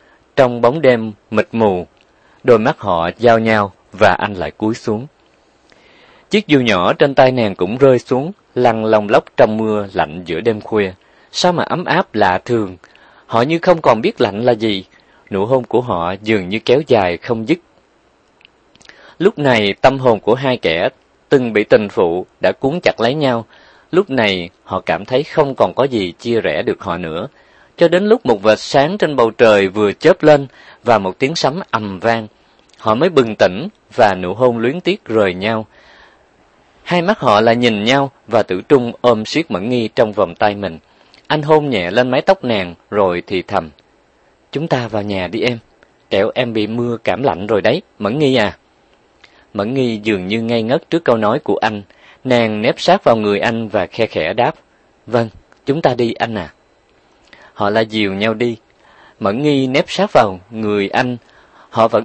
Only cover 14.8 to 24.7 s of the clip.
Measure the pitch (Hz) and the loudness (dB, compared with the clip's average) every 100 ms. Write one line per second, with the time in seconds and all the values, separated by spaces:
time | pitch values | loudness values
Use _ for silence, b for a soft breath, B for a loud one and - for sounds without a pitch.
14.8 | 95 b b b b 98 104 131 120 113 | -8 b b b b -4 0 0 0 -2
15.8 | 120 90 85 95 107 107 90 107 - 127 | 0 -2 -2 -6 -2 -2 -2 -6 2 2
16.8 | 160 120 92 85 - 117 110 156 _ _ | 4 2 2 -2 -6 -6 -2 -4 _ _
17.8 | _ _ _ _ _ _ _ _ _ _ | _ _ _ _ _ _ _ _ _ _
18.8 | B B B B 175 - 143 117 101 98 | B B B B -2 0 2 2 2 2
19.8 | 131 135 131 107 - 123 139 123 90 80 | 2 2 2 2 2 0 0 -2 -2 0
20.8 | 101 - _ _ _ 143 120 104 104 123 | -2 -6 _ _ _ 0 2 -2 2 2
21.8 | 104 - 90 87 101 _ 92 95 135 170 | 2 0 0 0 -6 _ -4 -2 -4 -2
22.8 | 110 - 113 151 139 117 107 b b b | -2 0 -2 0 -2 -2 -6 b b b
23.8 | b 165 202 135 107 92 85 _ - | b -2 0 0 0 -2 -6 _ -8